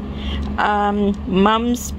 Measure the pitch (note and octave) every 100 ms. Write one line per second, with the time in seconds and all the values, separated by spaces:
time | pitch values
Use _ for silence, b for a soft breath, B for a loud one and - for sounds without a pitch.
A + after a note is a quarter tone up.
0 | - B B B B - G3+ G#3 G#3 G#3
1 | G3+ G3+ - F#3 G3+ A3+ A#3+ A#3+ -